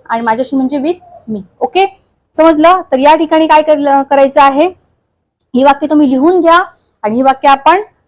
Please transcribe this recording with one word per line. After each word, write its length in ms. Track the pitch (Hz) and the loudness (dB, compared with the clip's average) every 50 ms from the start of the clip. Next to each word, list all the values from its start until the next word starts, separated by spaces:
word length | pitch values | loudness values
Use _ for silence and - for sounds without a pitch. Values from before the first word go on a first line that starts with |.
| _ - | _ -10
आणि 140 | 233 233 | -8 -6
माझ्याशी 340 | 233 226 226 247 262 - 277 | -4 -4 -4 -4 -6 -6 -4
म्हणजे 220 | 269 262 254 294 285 | -4 -4 -4 -4 -4
with 560 | 262 320 349 - _ - - - _ 226 214 | -4 -6 -6 -8 _ -20 -20 -20 _ -12 -12
me. 60 | 196 196 - _ _ | -12 -14 -16 _ _
ओके? 400 | 480 494 - 370 381 381 - _ _ _ _ _ _ _ - | -8 -4 -2 -2 -2 -2 -4 _ _ _ _ _ _ _ -2
समजलं? 440 | - 311 330 320 302 311 339 370 370 - - | 0 2 2 2 2 2 2 2 0 -2 -4
तर 60 | 269 254 | -4 0
या 160 | 269 294 320 | 2 2 2
ठिकाणी 320 | 320 330 320 320 311 320 | 2 0 -2 -2 -2 0
काय 160 | 311 311 311 | 2 2 2
करलं-, 400 | 311 311 302 294 285 285 277 277 | 2 0 0 0 0 0 0 -2
करायचं 400 | 269 - 285 269 277 269 - 302 | -2 0 0 0 0 2 2 2
आहे? 240 | 277 269 269 285 330 370 370 _ _ _ _ _ _ _ _ _ _ _ _ _ _ _ - | 2 2 2 0 -2 -2 -4 _ _ _ _ _ _ _ _ _ _ _ _ _ _ _ -2
ही 80 | 247 269 | 0 2
वाक्य 220 | 277 277 277 302 | 2 0 0 -2
तुम्ही 240 | 285 311 302 - 254 | -2 0 0 0 0
लिहून 300 | 262 254 277 339 370 359 | 0 0 0 0 0 0
घ्या 200 | 320 330 339 359 381 - - _ _ _ _ _ | 2 2 2 0 0 -4 -10 _ _ _ _ _
आणि 120 | - 214 220 | -8 -6 -2
ही 80 | 247 | 0
वाक्य 260 | 262 269 262 269 - 277 | 0 0 0 0 0 0
आपण 320 | 269 269 - 311 339 403 427 - _ _ _ | 0 2 2 0 0 0 -2 -8 _ _ _